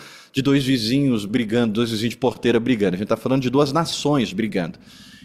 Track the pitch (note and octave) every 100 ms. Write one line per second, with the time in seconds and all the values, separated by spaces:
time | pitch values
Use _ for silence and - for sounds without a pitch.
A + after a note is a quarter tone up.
0 | - - - C3+ C3+ C#3 C3 C3 A2 C#3
1 | C#3 A2 G2+ B2 A2 A#2+ A2+ G#2+ A2+ G#2+
2 | A#2 - B2 - A#2+ A#2 A#2+ A2+ F#2+ F2+
3 | G#2 A2 B2 C3+ B2 C3+ C#3+ D#3 D#3 -
4 | C#3+ D3 F#2+ F#2+ A2 F#2+ E2 - - -
5 | - -